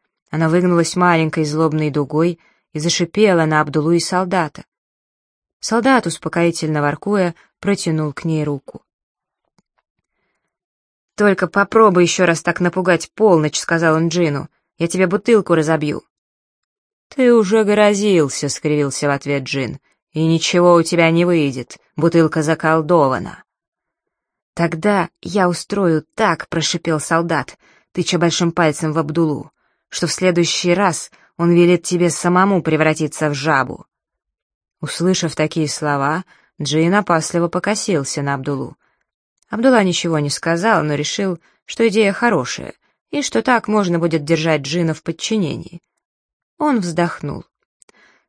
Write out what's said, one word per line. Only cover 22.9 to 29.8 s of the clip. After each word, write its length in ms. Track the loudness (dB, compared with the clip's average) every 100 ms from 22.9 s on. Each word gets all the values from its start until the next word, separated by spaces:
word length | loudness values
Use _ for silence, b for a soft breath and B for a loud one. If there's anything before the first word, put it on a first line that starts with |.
| 2 2 0 -6 -14 _ _ _ _ _ _ _ _ _ _ _
«Тогда 560 | -4 -4 -2 0 0 -2 _
я 260 | -6 0 0
устрою 560 | -2 -6 -2 0 0 -2
так», — 340 | -2 0 0 -4
прошипел 500 | -4 -4 -4 -2 -4
солдат, 580 | 0 -2 0 -2 -4 -14 b b b
тыча 280 | -6 -2 0
большим 320 | 0 2 -2
пальцем 420 | 2 0 0 -4
в 60 | -4
Абдулу, 520 | -4 -2 -2 -2 -10 _ _ _